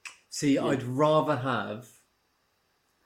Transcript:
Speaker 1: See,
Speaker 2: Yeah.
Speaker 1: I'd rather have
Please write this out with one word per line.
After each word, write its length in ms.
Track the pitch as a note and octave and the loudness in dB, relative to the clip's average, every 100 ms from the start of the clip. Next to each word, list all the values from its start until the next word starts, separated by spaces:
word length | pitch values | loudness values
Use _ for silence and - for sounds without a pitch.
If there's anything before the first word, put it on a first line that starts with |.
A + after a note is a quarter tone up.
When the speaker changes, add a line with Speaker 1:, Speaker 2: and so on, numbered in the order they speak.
| - - _ | -20 -20 _
Speaker 1:
See, 260 | - D3+ C#3+ | -2 0 2
Speaker 2:
Yeah. 100 | D#3 | 2
Speaker 1:
I'd 160 | C3 | -2
rather 520 | A#2+ B2+ D3+ D#3 D3 C#3 | -2 2 4 4 2 0
have 500 | C3+ A2+ G#2 G#2+ - _ _ _ _ _ _ _ _ _ _ _ | -2 -4 -4 -10 -14 _ _ _ _ _ _ _ _ _ _ _